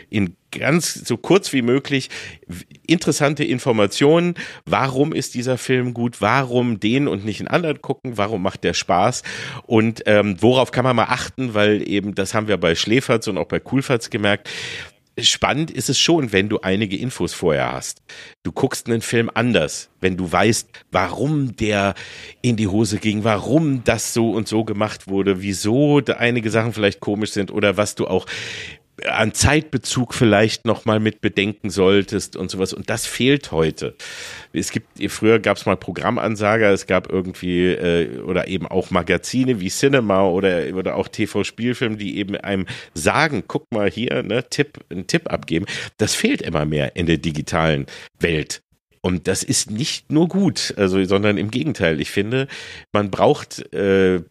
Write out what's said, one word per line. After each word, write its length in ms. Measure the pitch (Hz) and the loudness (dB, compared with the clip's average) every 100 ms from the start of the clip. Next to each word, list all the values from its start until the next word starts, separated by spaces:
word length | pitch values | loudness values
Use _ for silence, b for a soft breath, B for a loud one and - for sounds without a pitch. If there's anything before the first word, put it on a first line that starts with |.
| B | B
in 260 | 107 95 - _ | -2 -2 -4 _
ganz 420 | - 117 165 - | -4 0 0 0
so 240 | - - 117 | -6 -4 -4
kurz 360 | - 190 - | 2 2 2
wie 80 | 135 | 0
möglich 480 | 117 135 - 139 - B B B - | 2 0 0 -4 -4 B B B -16
w-, 160 | 87 - - - | -16 -16 -16 0
interessante 560 | 170 - 147 143 151 | 0 2 2 0 0
Informationen. 920 | - 123 139 110 101 - 139 165 175 170 B B - | -2 -2 0 2 2 4 4 4 2 -2 B B -2
Warum 480 | 98 131 131 151 | 0 0 0 0
ist 200 | 156 139 | 0 -4
dieser 240 | 123 123 123 | -4 -2 -4
Film 360 | - 127 123 | 0 0 0
gut? 280 | 120 120 - | -2 -4 0
Warum 580 | 101 127 131 123 123 107 | 2 2 2 2 2 0
den 280 | 107 127 143 | 2 2 2
und 180 | 98 107 | -2 -4
nicht 140 | 95 | -6
einen 80 | 95 | -2
anderen 340 | 156 165 143 | -2 -2 -4
gucken? 360 | - 135 131 113 | -6 -8 -6 -4
Warum 240 | 101 107 | -2 0
macht 220 | 92 - | -2 -2
der 100 | 90 | -2
Spaß? 500 | 85 - 87 104 127 B B B B - | -2 0 2 2 0 B B B B 0
Und, 380 | 113 110 113 - | 2 4 0 4
ähm, 320 | 104 104 90 | 4 4 4
worauf 320 | 110 127 123 | 4 6 4
kann 120 | - | 2
man 120 | 123 123 | 2 2
mal 100 | 107 | 2
achten? 480 | 123 - - 131 | 0 -4 -6 -4
Weil 340 | 104 104 104 - | 2 2 2 0
eben, 280 | 101 101 98 | -2 -2 -4
das 180 | 98 | -2
haben 140 | 110 107 | -2 0
wir 100 | 98 | 0
bei 180 | 85 85 | 2 0
Schläferz 520 | - 120 - 117 113 | 2 0 2 0 0
und 100 | 92 | -4
auch 100 | 85 | -2
bei 120 | - | -4
Coolfatz 500 | - 131 135 123 - | -2 -2 0 -2 -2
gemerkt, 400 | 113 104 101 - B B B B - _ - | -2 0 0 -2 B B B B -20 _ -2
spannend 520 | 120 - - 120 160 | 0 2 0 0 -2
ist 180 | - 127 | -4 -2
es 100 | 135 | 0
schon, 320 | - 165 127 | 4 2 4
wenn 160 | 98 104 | 2 2
du 140 | 107 | 0
einige 360 | 95 98 110 90 | 0 0 0 -2
Infos 360 | 127 - 87 | -6 -4 -4
vorher 400 | - 87 73 64 | 0 0 2 0
hast. 280 | 65 - - - B B - | -4 -8 -14 -18 B B -12
Du 80 | - | -10
guckst 360 | - 131 - - | -2 -2 -2 -4
einen 140 | 113 | -4
Film 280 | - 120 113 | 0 0 0
anders, 560 | - 123 101 73 - - _ | 0 2 2 0 -4 -12 _
wenn 160 | 92 90 | -2 0
du 160 | 92 | 0
weißt, 380 | 90 104 107 - B - | 2 4 2 -4 B -4
warum 640 | 90 92 - 135 151 135 98 | -2 -2 -2 -2 0 -2 -2
der 380 | 107 104 98 92 B B B B | -2 2 0 -2 B B B B
in 140 | 123 110 | -2 0
die 120 | 107 | 0
Hose 300 | 101 110 101 | 2 0 0
ging, 280 | 107 104 107 | 0 0 0
warum 580 | 104 90 143 160 135 | 0 2 2 2 0
das 300 | 117 113 - | 0 0 0
so 180 | - 117 | 0 0
und 160 | 104 104 | 0 -2
so 160 | 110 | -2
gemacht 460 | 113 101 107 - - | -2 -2 -4 -4 -4
wurde, 320 | 98 98 95 | 0 2 0
wieso 580 | 101 92 104 120 147 147 | -2 -4 0 2 4 4
da 140 | 117 | 2
einige 360 | - 120 120 110 | 0 2 2 0
Sachen 220 | 113 113 | 0 0
vielleicht 300 | 107 104 - | 0 0 0
komisch 300 | - 104 107 | -2 -2 -2
sind 200 | - 95 | -2 -2
oder 240 | 101 101 95 | 2 2 2
was 200 | 101 - | 0 -2
du 120 | - | -2
auch 180 | 92 - B B B B B _ - - | 0 -2 B B B B B _ -10 -4
an 280 | - 110 | 0 0
Zeitbezug 800 | - - 151 156 127 - - 123 | 2 2 2 0 -4 -4 -2 -2
vielleicht 520 | - 120 101 110 - 113 | 2 4 6 4 2 -2
noch 200 | 107 - | -2 0
mal 140 | 107 | 2
mit 220 | 107 - | 0 0
bedenken 480 | 104 92 98 104 104 | -2 0 0 -2 -6
solltest 640 | 90 92 101 95 101 - - | 2 4 4 2 -4 -6 -8
und 160 | 92 | -8
sowas. 220 | 98 95 | -4 -4
Und 160 | - - | -4 -6
das 160 | 113 - | -6 -6
fehlt 460 | - 123 143 - | 0 2 2 0
heute. 440 | 82 80 73 71 - B B B B B | 0 0 0 -8 -10 B B B B B
Es 180 | - 92 | -4 -4
gibt, 160 | - - - 101 | -6 -8 -8 -8
früher 280 | - 110 113 | 0 4 4
gab's 260 | 104 101 - | 2 0 0
mal 100 | 95 | -2
Programmansager, 960 | - 85 87 120 104 107 104 113 107 | -2 -4 -2 0 -2 0 2 4 4
es 160 | 95 - | 4 2
gab 240 | 92 - | 0 0
irgendwie, 560 | 90 92 90 90 87 90 | -2 -4 -6 -2 2 2
äh, 520 | 87 87 85 69 60 | 2 2 2 0 -4
oder 280 | 57 90 - | -4 -2 -2
eben 200 | 92 - | -4 -2
auch 240 | 95 - | -2 0
Magazine 680 | 92 82 90 - 123 127 117 | 0 2 0 0 -2 0 0
wie 100 | 92 | -2
Cinema 540 | - 139 139 110 95 98 | 0 4 4 4 4 4
oder, 500 | 87 98 90 71 92 | 4 2 2 0 -4
oder 200 | 92 78 | -2 -2
auch 120 | 95 | -4
T-V-Spielfilm, 920 | - 104 104 98 - 117 123 120 107 | -4 -4 -2 -4 -2 -4 -2 -2 -4
die 200 | 104 - | -6 -4
eben 180 | 98 101 | -4 -6
einem 300 | - 98 92 B B | -2 -2 -4 B B
sagen, 500 | - 82 104 156 127 - | -2 2 2 2 -2 -4
"Guck 180 | 151 - | -8 -4
mal 180 | 113 101 | 0 0
hier, 340 | 107 117 135 | 0 -2 -2
ne, 200 | 92 113 - | -2 -4 -2
Tipp", 300 | - 143 - - | -2 -2 -4 -12
einen 180 | 87 92 | -10 -4
Tipp 240 | 170 - | -4 -2
abgeben. 340 | 78 73 82 85 B B - | -6 -2 -2 -2 B B -2
Das 180 | 107 - | -2 2
fehlt 260 | - 285 | 0 0
immer 240 | - 82 76 | -4 -4 -2
mehr 300 | 76 69 - | -2 -2 -2
in 100 | 85 | 0
der 120 | 80 | 0
digitalen 680 | 80 76 73 85 80 73 67 B B _ | 0 -6 -4 0 2 0 -4 B B _
Welt. 420 | 85 80 71 - _ _ _ _ | -2 -2 -4 -10 _ _ _ _
Und 240 | 92 90 - | -4 -2 -2
das 140 | 98 | -4
ist 300 | - 135 - | -2 -2 -2
nicht 400 | 107 156 - - | -4 -6 -6 -2
nur 160 | 143 170 | 0 2
gut, 480 | 185 190 - - - | 2 0 0 -4 0
also, 260 | 98 95 | 2 2
sondern 340 | 92 98 107 101 | 2 2 2 0
im 120 | 101 | -2
Gegenteil. 500 | 127 156 - 87 78 | -2 -4 0 0 0
Ich 120 | 76 | -2
finde, 360 | - 101 131 135 B B B - | -2 -2 -2 -4 B B B -4
man 160 | 104 104 | -2 0
braucht, 640 | 95 104 147 - - - | 2 4 4 -2 -14 -10
äh, 480 | - 98 95 95 92 82 | -2 2 4 4 2 -2